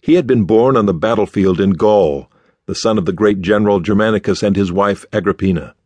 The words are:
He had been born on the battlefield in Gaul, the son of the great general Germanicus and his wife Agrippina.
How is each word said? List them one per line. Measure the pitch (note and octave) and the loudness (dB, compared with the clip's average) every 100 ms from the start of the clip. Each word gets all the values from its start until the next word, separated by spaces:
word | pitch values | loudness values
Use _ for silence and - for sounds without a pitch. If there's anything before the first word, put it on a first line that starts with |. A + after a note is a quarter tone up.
He | - | 2
had | E3+ B2+ | 0 2
been | B2 | 0
born | F#2 A2 B2 | 2 2 4
on | C3 G#2 | 2 0
the | |
battlefield | E2+ A2 A2+ G2+ - F#2+ F2+ | 0 -2 -2 -2 0 0 0
in | G2 | 0
Gaul, | F2 G#2+ G#2 E2+ C#2+ C#2 _ _ _ | 0 2 2 2 -2 -10 _ _ _
the | - | -12
son | F#2+ A2+ A2 | -6 -2 -2
of | |
the | F2 | -2
great | F2 G#2 G#2 | 0 0 0
general | F2+ G#2 G#2 G2+ | 0 0 2 0
Germanicus | F2 G2+ A2 G#2+ G#2 F#2 | 0 0 0 -2 -2 -2
and | G#2+ G2 | 0 0
his | G2 | -2
wife | F2 G2+ F#2+ - | 0 -2 -2 -6
Agrippina. | G#2+ F#2+ F#2 F#2+ F2 - _ | -4 -4 -2 -2 -2 -6 _